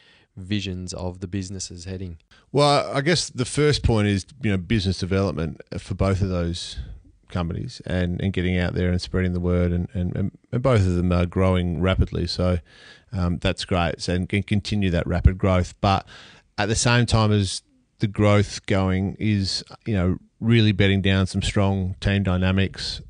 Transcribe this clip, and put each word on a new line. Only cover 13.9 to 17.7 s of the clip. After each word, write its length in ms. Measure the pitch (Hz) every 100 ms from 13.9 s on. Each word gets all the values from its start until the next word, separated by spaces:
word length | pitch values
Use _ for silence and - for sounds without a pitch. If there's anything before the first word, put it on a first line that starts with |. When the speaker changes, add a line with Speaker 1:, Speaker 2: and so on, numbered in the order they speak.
| -
Speaker 2:
so, 120 | -
and 140 | 90 90
can 160 | 101
continue 460 | - 104 - 104 98
that 180 | 85 78
rapid 300 | 87 92 92
growth. 360 | 98 92 87 -
But 260 | 101 95 - - - - _ -
at 100 | 104
the 80 | 110
same 300 | 120 120 117
time 260 | 113 107
as 300 | 104 95 - -